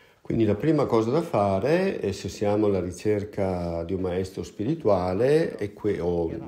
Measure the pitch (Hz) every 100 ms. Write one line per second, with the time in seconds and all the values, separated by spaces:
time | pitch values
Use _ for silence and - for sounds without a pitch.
0 | _ _ - 113 107 101 151 151 117 113
1 | 110 151 170 113 101 95 131 170 190 -
2 | 101 92 95 - 104 107 104 98 87 87
3 | 107 104 95 - 95 90 87 82 82 92
4 | 92 90 92 - 90 - 107 160 107 95
5 | 92 95 127 156 - - 101 - 104 92
6 | 87 85 82 82